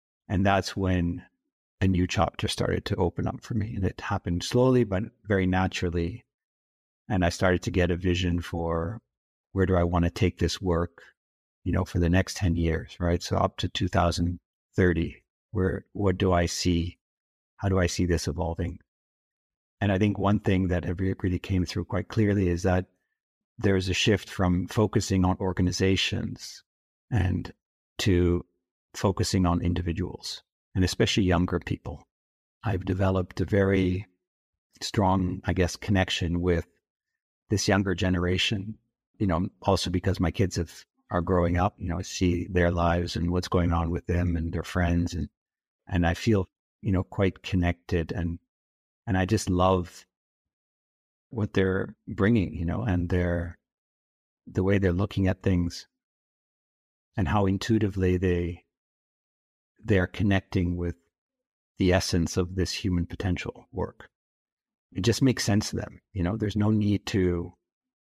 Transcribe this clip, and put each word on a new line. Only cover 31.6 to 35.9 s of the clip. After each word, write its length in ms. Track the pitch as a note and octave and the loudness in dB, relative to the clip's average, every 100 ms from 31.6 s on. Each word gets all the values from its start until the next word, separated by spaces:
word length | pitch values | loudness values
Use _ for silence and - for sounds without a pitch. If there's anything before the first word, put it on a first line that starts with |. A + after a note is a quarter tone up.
| - - - D2+ _ _ _ _ _ _ | -4 -8 -8 -14 _ _ _ _ _ _
I've 220 | A#2 G2 | -6 -4
developed 560 | F#2 F#2+ F#2+ F#2+ F2+ - | -2 0 2 0 -2 -4
a 40 | |
very 600 | F2+ G#2 G2 G2 F#2 F#2 - _ _ _ _ _ _ _ | 0 2 4 2 2 -2 -6 _ _ _ _ _ _ _
strong, 600 | - - F#2+ F#2+ F2+ F#2 | -4 2 4 4 0 -2
I 100 | - | -2
guess, 200 | F2 F2 | 0 0
connection 680 | - - | -2 0